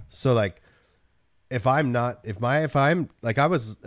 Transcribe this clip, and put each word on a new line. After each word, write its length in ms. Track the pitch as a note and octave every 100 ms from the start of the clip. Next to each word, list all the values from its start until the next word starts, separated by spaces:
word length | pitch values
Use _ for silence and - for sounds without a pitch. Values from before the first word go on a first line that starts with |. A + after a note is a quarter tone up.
| -
So, 240 | - C3+
like, 260 | A#2 G2+ - _ _ _ _ _ _ _ _ -
if 180 | B2+ B2+
I'm 240 | C#3+ C#3
not, 280 | A#2+ B2 A#2+
if 160 | A2+ G2
my, 220 | A#2+ D3
if 120 | D#3 C#3+
I'm, 340 | C#3 F3+ C#3+ _
like, 160 | A#2 B2
I 80 | D3+
was, 320 | E3 A2 G#2